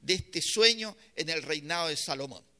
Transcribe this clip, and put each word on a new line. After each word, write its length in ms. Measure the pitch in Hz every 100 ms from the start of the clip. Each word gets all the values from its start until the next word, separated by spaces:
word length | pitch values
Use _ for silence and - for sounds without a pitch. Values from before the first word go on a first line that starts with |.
de 120 | -
este 280 | 185 - 170
sueño 520 | - 220 226 226 220 196 - -
en 140 | 160
el 120 | 165
reinado 460 | 139 156 147 175 165
de 80 | 147
Salomón. 480 | - 139 139 101 _